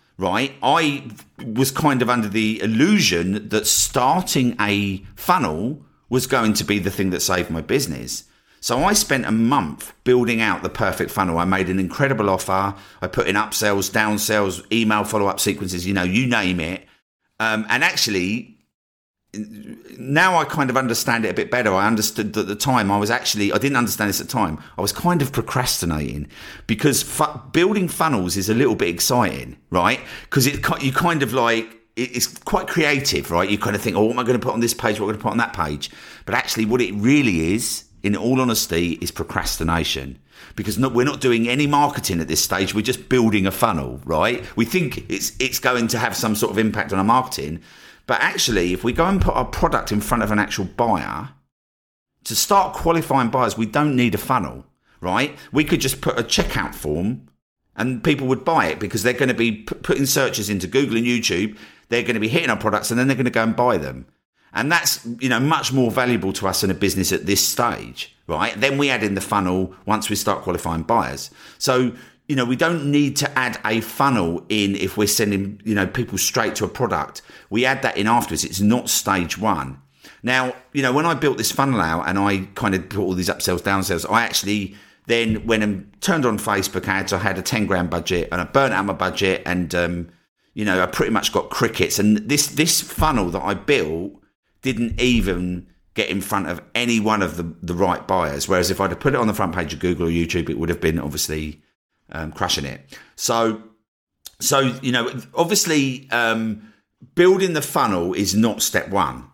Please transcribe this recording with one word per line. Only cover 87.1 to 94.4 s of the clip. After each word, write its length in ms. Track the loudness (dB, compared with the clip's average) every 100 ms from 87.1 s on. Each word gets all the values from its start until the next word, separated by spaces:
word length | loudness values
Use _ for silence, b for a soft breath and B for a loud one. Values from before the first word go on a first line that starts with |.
I 60 | -2
had 200 | -2 -2
a 40 |
ten 240 | -2 -2 0
grand 240 | 0 0
budget 400 | -2 -2 -2 -2
and 80 | -4
I 60 | 0
burnt 280 | 2 2
out 120 | 2 -2
my 80 |
budget 480 | -2 -2 0 0 0 -2
and, 300 | -2 -2 -2
um, 340 | -2 -2 -8 b b b b
you 100 | -6
know, 180 | -2 0
I 40 | 0
pretty 260 | 0 0
much 220 | 0 0
got 160 | -2 -2
crickets. 500 | -2 -2 0 -2 2
And 180 | 4 2 2
this, 180 | 0 0
this 320 | 0 0 0
funnel 520 | -2 0 0 2 0
that 120 | -2
I 100 | -4
built 600 | -4 0 0 0 -4 -6 -12 _ _